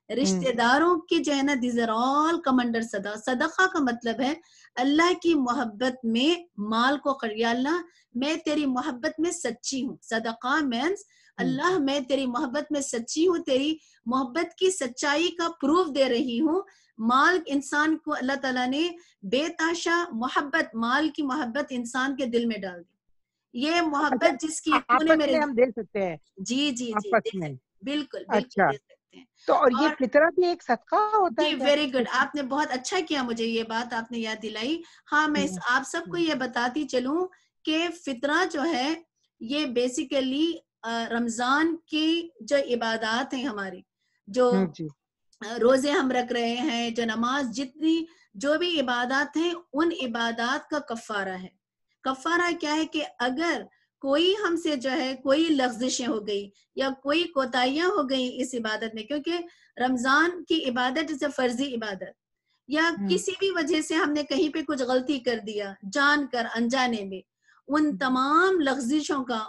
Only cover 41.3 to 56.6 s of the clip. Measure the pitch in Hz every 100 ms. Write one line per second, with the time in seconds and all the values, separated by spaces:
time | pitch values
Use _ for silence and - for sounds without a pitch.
41.3 | 220 247 277 330 330 - 302 311 330 339
42.3 | - 220 285 277 233 226 226 220 226 262
43.3 | 269 262 208 190 185 - _ _ _ -
44.3 | 220 247 190 185 147 156 - _ _ _
45.3 | _ 214 233 226 269 285 285 262 247 240
46.3 | 247 233 240 262 233 233 233 233 220 240
47.3 | 277 262 208 262 311 320 330 320 _ _
48.3 | 196 277 311 359 330 247 240 247 269 294
49.3 | 311 349 349 - 277 339 339 254 233 233
50.3 | 233 240 294 - 202 - 226 - 208 190
51.3 | 185 185 - _ _ _ _ 262 262 330
52.3 | 349 349 339 302 302 320 320 294 - 247
53.3 | 262 339 262 196 _ _ _ 269 285 349
54.3 | 415 381 339 330 285 262 254 262 262 269
55.3 | 294 330 285 247 220 254 254 233 220 202
56.3 | 202 202 _